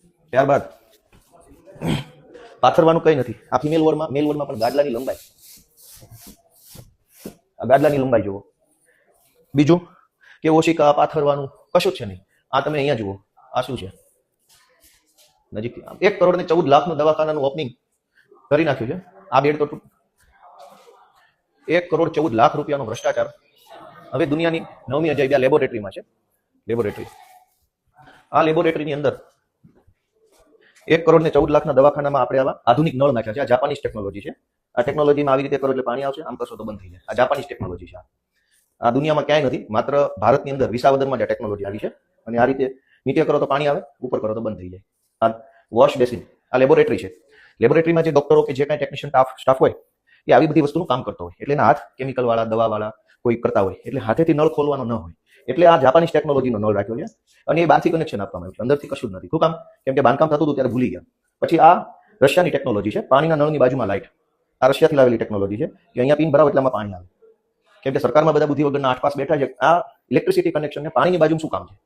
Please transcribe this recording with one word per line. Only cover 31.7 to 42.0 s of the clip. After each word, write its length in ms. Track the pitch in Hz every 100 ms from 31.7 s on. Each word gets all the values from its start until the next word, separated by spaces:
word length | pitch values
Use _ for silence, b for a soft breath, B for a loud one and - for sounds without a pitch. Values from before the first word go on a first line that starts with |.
| 135
દવાખાનામાં 440 | 143 147 143 139
આપણે 180 | 123 135
આવા 160 | 135 - -
આધુનિક 240 | 123 156
નળ 180 | 127 143 120
નાખ્યા 200 | 107 107
છે. 60 |
આ 60 | 135
જાપાનીઝ 300 | 123 143 143
ટેકનોલોજી 420 | 120 117 101 101 139
છે. 60 | 262 _ _ _ -
આ 60 |
ટેકનોલોજીમાં 500 | 123 147 147 143 143
આવી 120 | 135 139
રીતે 120 | 139
કરો 100 | 135
એટલે 120 | 131 120
પાણી 180 | 127 139
આવશે, 140 | 139
આમ 140 | 143 123
કરશો 180 | 120 110
તો 80 |
બંધ 160 | 110 104
થઈ 80 | 92
જાય. 120 | 87 -
આ 60 | 110
જાપાનીઝ 300 | 127 143 123
ટેકનોલોજી 400 | - 92 90 87
છે. 60 | -
આ, 100 | - _ _ _ _ _ _ -
આ 100 | 120 127
દુનિયામાં 300 | 156 151 139
ક્યાંય 200 | 151 131
નથી, 140 | 127 -
માત્ર 200 | 107 - 143 139 -
ભારતની 300 | 107 143 143
અંદર 140 | 139 117 120
વિસાવદરમાં 420 | 143 135 135 127
જ 20 |
આ 60 | 104
ટેકનોલોજી 360 | 107 113 101 101
આવી 140 | 107
છે. 60 | 196 -